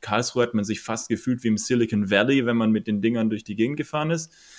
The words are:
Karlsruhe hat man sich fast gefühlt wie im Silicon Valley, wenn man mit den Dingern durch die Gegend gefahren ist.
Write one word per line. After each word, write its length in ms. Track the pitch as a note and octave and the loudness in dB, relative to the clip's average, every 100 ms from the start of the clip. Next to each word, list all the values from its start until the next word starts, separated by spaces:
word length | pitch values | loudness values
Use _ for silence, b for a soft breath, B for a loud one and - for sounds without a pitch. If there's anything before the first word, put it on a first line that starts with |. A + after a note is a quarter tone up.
Karlsruhe 440 | - G#2+ A#2+ B2+ | -2 -2 0 0
hat 100 | A#2+ | 0
man 100 | A2 | 0
sich 160 | G#2 G2+ | -2 -4
fast 300 | - A2+ - | -4 -6 -4
gefühlt 340 | A2+ - A#2+ | -4 -2 -2
wie 40 | A2+ | 0
im 100 | G#2+ | 0
Silicon 520 | - B2+ A2 G#2 G2 | 0 0 2 0 2
Valley, 360 | G2 A#2+ C#3 A#2+ | 2 4 4 2
wenn 100 | A#2 | 2
man 140 | A2 | 2
mit 160 | A2 A2 | 2 0
den 160 | G#2 | 0
Dingern 260 | A2+ A#2 A2 | 0 0 0
durch 160 | G#2+ | -2
die 100 | - | -4
Gegend 220 | G#2 A#2 D3 | -2 -2 -2
gefahren 340 | C#3+ D3+ D3+ | -4 -2 -2
ist. 220 | E3 D#3+ B B | -2 -6 B B